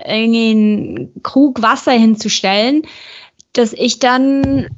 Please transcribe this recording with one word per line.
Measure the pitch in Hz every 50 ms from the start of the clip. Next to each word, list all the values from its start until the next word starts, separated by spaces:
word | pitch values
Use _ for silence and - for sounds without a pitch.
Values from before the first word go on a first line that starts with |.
| -
irgendwie | - 214 220 226 233 226 233 226 220
einen | 220 214 214 214 208 208 - - 175 - 165 - - -
Krug | - - - 170 285 277 254 247
Wasser | 220 220 262 - - 302
hinzustellen, | 254 226 226 220 214 220 - 208 - - - 190 196 208 220 254 285 311 311 - - - - - - - - - _ _ _ _ -
dass | 254 233 220
ich | - - - 240 - -
dann | 262 247 254 254 269 269 277 277 277 277 277 269 - - -